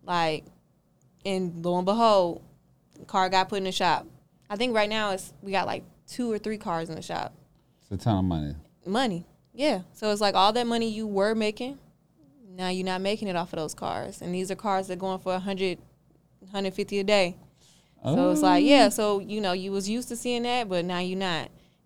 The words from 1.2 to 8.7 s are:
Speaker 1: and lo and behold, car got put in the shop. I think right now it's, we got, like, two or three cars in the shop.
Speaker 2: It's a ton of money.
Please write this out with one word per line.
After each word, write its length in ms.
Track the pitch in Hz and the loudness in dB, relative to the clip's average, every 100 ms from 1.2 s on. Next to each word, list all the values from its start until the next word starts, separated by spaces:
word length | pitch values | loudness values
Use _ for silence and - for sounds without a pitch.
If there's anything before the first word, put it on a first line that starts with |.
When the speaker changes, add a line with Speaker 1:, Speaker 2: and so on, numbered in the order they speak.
| 196 | -4
Speaker 1:
and 360 | 190 180 170 | -2 -2 -4
lo 120 | 175 180 | -2 0
and 80 | |
behold, 580 | 180 226 226 202 175 165 - _ _ _ _ - - | 2 4 6 6 4 -2 -14 _ _ _ _ -20 -4
car 220 | 196 185 | 0 2
got 200 | 190 190 | 2 2
put 100 | 202 | 0
in 60 | |
the 80 | 190 | -2
shop. 340 | 185 180 151 - - _ _ - | 0 2 0 -2 -20 _ _ -10
I 80 | 208 | -4
think 180 | 254 | 0
right 140 | 220 208 | 2 0
now 220 | 220 208 | 0 -2
it's, 240 | 190 - - | -4 -8 -14
we 80 | 196 | -4
got, 140 | 190 - | -2 -2
like, 160 | - - _ - | -4 -10 _ -14
two 260 | - 240 | -6 -4
or 60 | 208 | -4
three 180 | 214 214 | -4 -6
cars 320 | 214 165 165 | -4 -4 -4
in 60 | |
the 80 | 160 | -10
shop. 320 | 180 - - - _ _ _ _ | -8 -8 -8 -12 _ _ _ _
Speaker 2:
It's 80 | - | -10
a 120 | 98 | -4
ton 160 | 117 98 | 0 0
of 40 | |
money. 300 | 92 80 73 73 - | 0 -2 -4 -8 -16